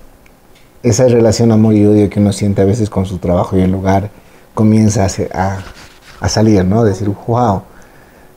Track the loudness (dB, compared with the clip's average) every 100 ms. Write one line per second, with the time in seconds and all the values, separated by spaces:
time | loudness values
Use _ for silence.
0 | -20 -20 _ _ _ -20 -20 _ -4 2
1 | 2 4 2 2 2 4 4 4 4 4
2 | 2 0 0 0 -2 0 0 0 -2 -4
3 | -4 -4 -2 -2 0 0 0 -2 -2 -2
4 | -4 -14 -20 -20 _ -2 2 2 2 0
5 | -4 -4 -8 -4 -6 -6 -12 -20 -20 -20
6 | -20 -10 -6 0 2 2 2 0 0 -2
7 | -6 -8 -6 -2 -2 -4 -6 -20 -20 -20
8 | -20 _ -20